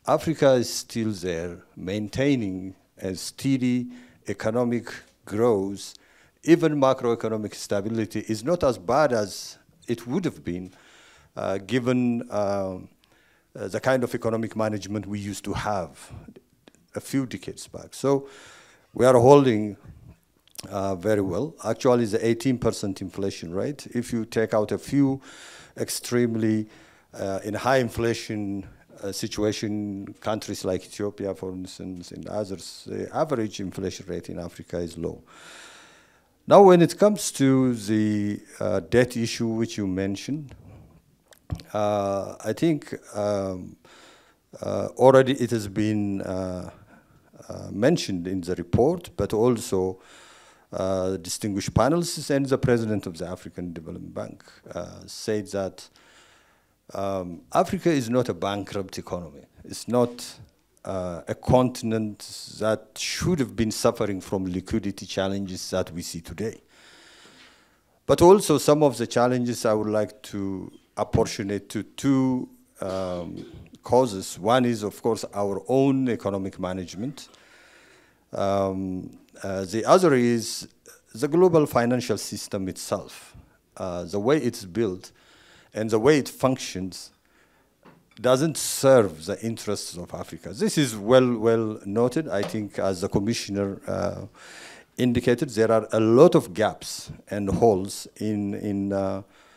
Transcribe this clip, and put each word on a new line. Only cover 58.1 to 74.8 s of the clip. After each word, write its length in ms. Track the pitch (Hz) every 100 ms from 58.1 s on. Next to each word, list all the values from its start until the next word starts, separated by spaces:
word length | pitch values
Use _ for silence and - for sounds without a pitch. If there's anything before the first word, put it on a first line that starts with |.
not 200 | 123 120
a 40 |
bankrupt 640 | 90 95 101 95 104 92 -
economy. 440 | 85 90 82 71 - - -
It's 240 | - -
not, 360 | 120 120 - - - - _ _ _ -
uh, 360 | 95 90 85 -
a 80 | 110
continent 840 | - 127 127 123 117 113 107 104 - - - -
that 380 | 107 107 - -
should 420 | - - - 180
have 160 | 117 98
been 160 | 110
suffering 500 | 107 123 113 107 95
from 240 | - 101 92
liquidity 600 | 90 - 113 101 95 95
challenges 640 | - 95 98 98 92 -
that 220 | 92 90
we 100 | 85
see 200 | 85 85
today. 400 | - 80 - - _ _ - - - - - - - _ _ _ _ _ -
But 160 | 135
also 360 | 175 202 - 147
some 260 | - 147
of 140 | 147 113
the 80 | 113
challenges 600 | - 120 127 120 117 117
I 80 |
would 160 | 107 107
like 320 | 107 104 -
to 480 | - 104 98 95 92 - _ -
apportion 560 | 104 - 107 - 101
it 160 | 101 101
to 140 | 110
two, 640 | 98 - 139 135 131 127 - - _ -
um, 640 | 95 95 92 90 85 87 - - - -
causes. 560 | - 120 127 95 92 -
One 240 | 90 127
is, 200 | 120 113